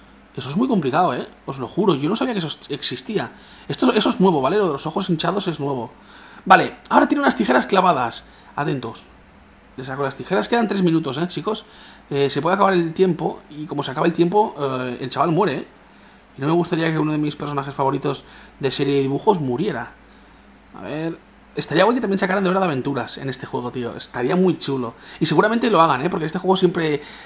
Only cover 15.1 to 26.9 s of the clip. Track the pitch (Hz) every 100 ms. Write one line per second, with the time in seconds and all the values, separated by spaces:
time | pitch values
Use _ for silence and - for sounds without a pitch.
15.1 | 131 160 165 196 135 - - - - -
16.1 | - - - 139 170 165 165 165 160 151
17.1 | 151 151 143 147 143 143 135 135 139 143
18.1 | 139 - - - - 135 - 143 143 135
19.1 | 139 - 190 135 123 196 135 117 - -
20.1 | - - - - - - - 90 147 165
21.1 | 165 - - - - - 156 196 247 214
22.1 | 196 190 196 185 190 185 135 131 135 -
23.1 | - 135 123 - 127 123 127 117 - -
24.1 | 127 123 180 185 156 - 135 117 - -
25.1 | - 160 156 208 226 240 185 165 127 160
26.1 | 175 156 185 185 185 180 180 160